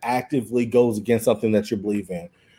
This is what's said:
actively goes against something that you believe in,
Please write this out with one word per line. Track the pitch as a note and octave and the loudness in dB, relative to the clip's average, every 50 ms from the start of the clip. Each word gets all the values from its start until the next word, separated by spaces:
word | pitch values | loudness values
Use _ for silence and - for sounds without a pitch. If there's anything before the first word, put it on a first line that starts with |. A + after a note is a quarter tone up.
| - | -6
actively | A#2 B2 B2+ A#2+ - D3 C3+ A2+ F#2+ A#2 B2 B2 | -4 -2 -2 -2 -2 -4 -4 -2 -2 -2 -2 0
goes | A2+ G2+ B2 A#2+ A#2+ A2 G#2+ | 2 4 4 4 4 2 -2
against | G2 - A#2 A2+ A2+ | 0 0 0 2 4
something | B2+ A2+ - - A2 | 2 0 2 2 2
that | G#2+ G#2 G2+ - | 2 2 2 0
you | A#2 G2 | -4 -4
believe | F#2+ G#2 G#2 G#2 F#2+ F2+ | -2 -2 -2 -2 -4 -6
in, | F#2 F2 E2+ F2 _ _ _ _ _ | -8 -10 -10 -12 _ _ _ _ _